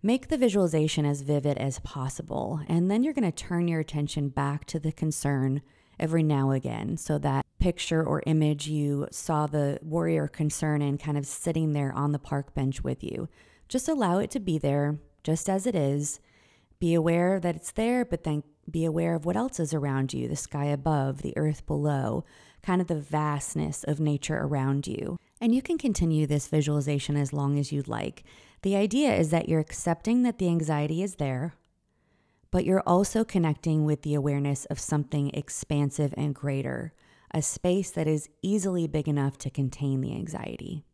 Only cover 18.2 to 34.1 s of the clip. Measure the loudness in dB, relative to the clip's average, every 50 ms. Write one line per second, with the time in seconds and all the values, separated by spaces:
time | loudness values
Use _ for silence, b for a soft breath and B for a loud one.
18.2 | -2 -2 -2 -2 -4 -8 _ _ _ -6 -2 0 0 0 0 0 0 0 0 0
19.2 | 0 0 0 0 -2 -2 -2 -2 -2 -2 0 -2 0 0 0 0 0 -2 -2 -4
20.2 | -4 -4 -4 -6 -6 -8 -4 -2 0 0 -2 0 0 0 2 2 2 0 -2 -4
21.2 | -6 -4 -2 0 0 0 0 -2 -4 -4 -2 0 2 0 0 0 0 0 -2 -2
22.2 | B B B B B B B B -2 0 2 2 2 0 -2 -4 -2 -2 -2 0
23.2 | 0 0 0 -2 -4 -4 -4 -4 -4 -2 -4 -6 -2 -4 -2 0 2 0 0 0
24.2 | -2 -4 -2 -2 -2 -2 0 0 0 0 0 0 -2 -4 -6 -6 -6 -6 -8 -8
25.2 | b b b b 2 2 2 2 2 0 -4 0 0 -2 0 2 2 2 4 2
26.2 | 2 2 0 0 0 2 2 2 2 2 0 0 0 0 0 -2 0 0 0 0
27.2 | 0 0 0 -2 0 0 2 0 0 -2 -2 -4 -4 -4 -4 -4 -4 -6 -8 -12
28.2 | B B B B B B B B -2 0 2 2 2 2 2 2 4 4 4 4
29.2 | 2 4 2 0 2 2 2 0 0 -2 -6 -4 0 -2 -2 0 0 0 2 4
30.2 | 2 2 0 0 0 2 2 2 2 0 0 0 0 0 -2 -2 -2 -4 -4 -4
31.2 | -2 -2 -2 -2 -4 -6 -8 _ _ _ _ _ _ _ _ _ _ _ _ _
32.2 | _ _ _ _ _ _ 2 2 4 4 4 4 4 4 4 4 4 4 2 0
33.2 | 0 2 2 2 4 4 2 0 0 2 2 4 4 2 2 0 0 0